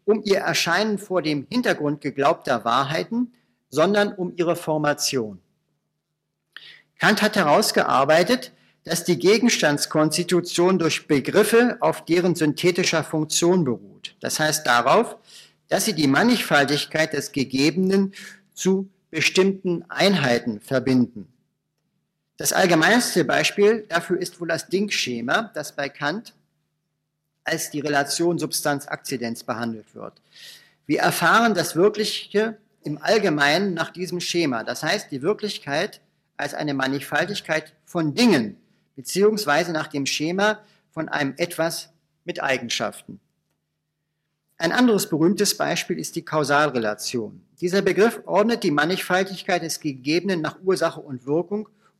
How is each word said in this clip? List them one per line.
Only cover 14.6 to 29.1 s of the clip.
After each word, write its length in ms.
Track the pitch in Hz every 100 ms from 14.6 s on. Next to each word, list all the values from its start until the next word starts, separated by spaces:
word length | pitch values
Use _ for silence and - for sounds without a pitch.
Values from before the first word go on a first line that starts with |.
| -
darauf, 520 | 120 120 170 233 - _ - - _ _
dass 160 | 185
sie 120 | 208 160
die 120 | 147
Mannigfaltigkeit 1040 | 139 214 233 - 151 135 143 - 160 156
des 220 | 147 135
Gegebenen 800 | - 127 135 147 160 185 196 196 - - - _
zu 360 | - 185 190 196 _ _
bestimmten 720 | 160 143 - 190 190 185 170 -
Einheiten 720 | 131 185 190 139 120 120 104
verbinden. 680 | - 135 123 127 120 - 90 _ _ _ _ _ _ _ _ _ _ _
Das 160 | 143
allgemeinste 720 | - 185 165 160 233 240 - 151
Beispiel 600 | 143 156 - 202 226 214
dafür 300 | 170 175 180
ist 200 | 175 -
wohl 80 | 170
das 200 | 165 -
Ding-Schema, 840 | 185 202 - - 120 117 175 220 -
das 200 | 147 -
bei 140 | 139
Kant 460 | - 143 190 233 - _ _ _ _ _ _ _ _ _ _
als 280 | - 160 -
die 80 | 147
Relation 580 | 135 143 143 - 175 170
Substanz-Akzidenz 1080 | 156 - 151 143 - - -